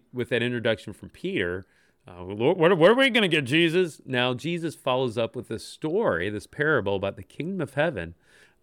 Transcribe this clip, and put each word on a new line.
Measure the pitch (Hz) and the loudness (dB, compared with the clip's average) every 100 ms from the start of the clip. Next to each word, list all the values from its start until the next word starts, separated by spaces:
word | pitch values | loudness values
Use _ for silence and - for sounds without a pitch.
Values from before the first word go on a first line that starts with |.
| _ | _
with | 123 117 | -8 -2
that | 123 | -2
introduction | 120 120 113 110 - | -2 -2 -2 -2 -6
from | - 95 | -16 -18
Peter, | - 180 175 87 90 95 _ _ _ - | -10 -6 -2 -2 -4 -10 _ _ _ -20
uh, | 90 | -16
"Lord, | 90 104 131 185 | -10 -2 0 4
what, | 165 185 | 4 6
what | 175 | 6
are | 240 | 6
we | 269 | 4
gonna | 233 190 | 4 2
get, | 156 123 | 2 2
Jesus?" | 156 170 170 175 - - | 2 4 2 -2 -4 -4
Now, | 123 123 | -2 0
Jesus | 127 160 170 160 - | -2 -4 -4 -6 -6
follows | 139 127 131 113 | -2 0 0 -2
up | 117 123 | -4 -4
with | 104 | -10
this | 110 - | -10 -10
story, | - - 190 202 85 95 | -10 -4 -2 0 0 -2
this | 104 - | -6 -8
parable | - 151 143 98 98 | -4 0 2 0 -2
about | 98 - | -2 -6
the | |
kingdom | - - 151 196 | -12 -10 -8 -6
of | 147 | -4
heaven, | 143 165 98 82 - _ _ _ _ | -2 -2 -2 -8 -12 _ _ _ _